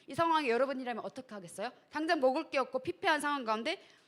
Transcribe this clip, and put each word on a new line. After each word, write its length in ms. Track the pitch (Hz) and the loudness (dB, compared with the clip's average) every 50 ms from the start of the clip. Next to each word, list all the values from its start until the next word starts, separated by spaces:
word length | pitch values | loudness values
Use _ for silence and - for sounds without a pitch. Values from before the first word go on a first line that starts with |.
| _ | _
이 80 | - 269 | -8 -2
상황에 340 | - 330 339 320 311 294 | 0 2 4 4 4 4
여러분이라면 560 | 247 226 240 269 262 285 262 262 247 240 214 - | 4 4 2 2 2 0 -4 -4 -6 -6 -6 -8
어떻게 300 | 196 - 262 254 - 214 | -8 -10 -12 -14 -12 -14
하겠어요? 380 | 202 180 170 - - 208 247 - - _ _ | -14 -14 -14 -10 -8 -8 -8 -10 -14 _ _
당장 300 | - 294 311 320 349 311 | -6 -4 0 0 2 4
먹을 320 | 254 262 254 311 320 - | 4 4 4 2 -2 0
게 80 | - 277 | 0 0
없고 200 | 247 - - 254 | 0 0 -2 -4
피폐한 400 | 254 - - - - 349 311 294 | -4 -4 -6 0 2 2 2 2
상황 240 | 285 294 294 277 247 | 2 0 -2 -2 0
가운데 380 | 220 220 214 233 302 370 - - - - _ _ | -2 -2 0 0 -4 -4 -4 -8 -18 -20 _ _